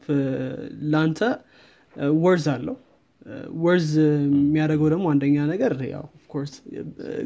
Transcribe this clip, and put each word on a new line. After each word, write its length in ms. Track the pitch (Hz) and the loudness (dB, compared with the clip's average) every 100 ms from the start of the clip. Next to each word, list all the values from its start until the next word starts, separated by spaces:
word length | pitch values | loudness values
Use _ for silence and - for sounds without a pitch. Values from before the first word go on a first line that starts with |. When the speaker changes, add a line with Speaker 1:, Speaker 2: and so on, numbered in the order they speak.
| - | -2
Speaker 1:
እ፣ 120 | 143 135 131 131 - - - 151 | -2 0 -4 -6 -8 -12 -8 -2
ላንተ፣ 340 | 156 160 156 226 - _ _ - _ _ - | 0 0 0 -2 -2 _ _ -20 _ _ -6
እ፣ 140 | 143 156 | 0 2
ወርዝ 300 | 175 180 151 | 4 2 0
አለው። 280 | 127 147 269 _ _ _ _ | -2 -6 -10 _ _ _ _
እ፣ 100 | - - - 160 | -18 -16 -12 -2
ወርዝ 320 | 165 180 156 156 | 2 2 4 4
Speaker 2:
እም። 380 | 156 147 143 143 | 4 4 2 2
Speaker 1:
የሚያደርገው 520 | 143 156 156 156 151 | 4 2 2 2 2
ደግሞ 160 | 165 180 | 2 2
አንደኛ 280 | 143 143 147 147 | 2 4 2 0
ነገር 260 | 185 247 135 131 | 0 -2 -2 -6
ያው 180 | - - | -10 -14
of 100 | _ _ | _ _
course፣ 260 | 143 143 - - | -10 -10 -12 -16
እ፣ 160 | - - - - - | -12 -12 -12 -10 -8